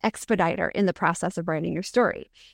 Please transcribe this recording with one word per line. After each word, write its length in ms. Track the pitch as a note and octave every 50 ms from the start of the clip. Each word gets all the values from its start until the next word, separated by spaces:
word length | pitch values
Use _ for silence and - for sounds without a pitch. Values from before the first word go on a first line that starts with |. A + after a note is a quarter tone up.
| -
expediter 640 | A3 - - - - A3 F#3 F3+ E3 - - E3 -
in 160 | - - G3+
the 80 | F#3 E3+
process 460 | - - D#3 E3+ - - F3+ - -
of 80 | E3+ E3+
writing 260 | D#3+ D#3 D#3+ F3 E3+
your 80 | D#3
story. 480 | F#3+ - - B3 A#3+ F#3 - - - _ _ - - -